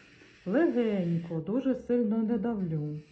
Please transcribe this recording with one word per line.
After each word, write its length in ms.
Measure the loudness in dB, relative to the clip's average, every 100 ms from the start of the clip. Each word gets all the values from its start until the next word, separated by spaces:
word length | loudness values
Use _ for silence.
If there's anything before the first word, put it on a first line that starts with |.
| -20 -20 -20 -12 -2
Легенько, 920 | 2 4 2 2 2 0 0 -2 -6
дуже 360 | -2 0 0 -2
сильно 420 | 0 0 2 2
не 200 | 0 0
давлю. 600 | 0 -2 -2 -2 -4 -6 -10